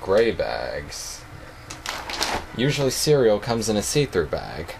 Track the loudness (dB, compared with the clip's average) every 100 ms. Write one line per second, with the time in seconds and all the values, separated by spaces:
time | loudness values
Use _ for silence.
0 | 2 4 4 2 -2 -4 -6 -8 -8 -10
1 | -12 -14 -16 -18 -18 -18 -16 -12 -10 -8
2 | -8 -6 -4 -4 -4 0 2 2 2 2
3 | 4 6 6 4 2 0 2 0 0 0
4 | 2 0 0 -2 -6 -10 -10 -12